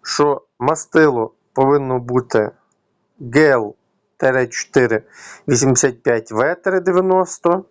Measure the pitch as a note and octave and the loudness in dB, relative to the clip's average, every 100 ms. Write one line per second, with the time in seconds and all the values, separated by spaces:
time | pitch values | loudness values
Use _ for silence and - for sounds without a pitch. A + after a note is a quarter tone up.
0 | - - D3 C#3 _ _ B2+ D#3+ - E3 | -8 -2 0 -2 _ _ -4 -4 -2 2
1 | D3+ B2 A2 _ _ - C3+ C#3+ C3+ B2+ | 2 2 -6 _ _ -2 2 2 0 -6
2 | B2 B2+ B2+ A#2 G#2 _ _ _ _ _ | -2 -4 0 -2 -2 _ _ _ _ _
3 | _ _ B2 C3 D3+ B2+ G#2 - _ _ | _ _ -2 2 4 2 -2 -12 _ _
4 | _ _ C3 B2+ A#2+ - - - B2 A2 | _ _ -2 0 -4 -6 -2 0 2 0
5 | - - - - - B2+ C3+ B2+ C#3 A#2+ | -4 -20 -20 -14 -4 0 2 2 0 -2
6 | - A#2 A2 A2 C#3 F3 F#3+ F#3 F3+ F3+ | -2 -2 -2 -2 -2 -2 -2 -2 0 0
7 | F#3 F#3 F3+ - E3+ F3+ G3 | 2 0 0 -4 -2 -2 -4